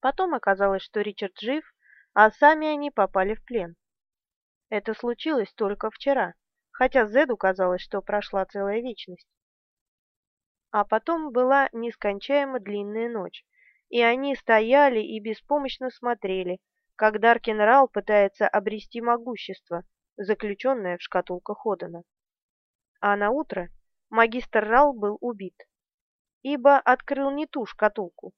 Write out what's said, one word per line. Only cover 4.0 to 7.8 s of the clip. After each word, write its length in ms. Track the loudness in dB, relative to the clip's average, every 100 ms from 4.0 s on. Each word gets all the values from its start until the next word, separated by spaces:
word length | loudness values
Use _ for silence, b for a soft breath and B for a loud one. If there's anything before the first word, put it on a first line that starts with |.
| _ _ _ _ _ _ _
Это 220 | -6 -4
случилось 600 | -6 -6 -4 -2 -2 -4
только 340 | -4 -4 -4 -8
вчера, 440 | -6 -2 0 -2 -8 _ _ _
хотя 340 | -2 2 2 2
Зеду 300 | 2 2 0
казалось, 440 | -2 0 0 -2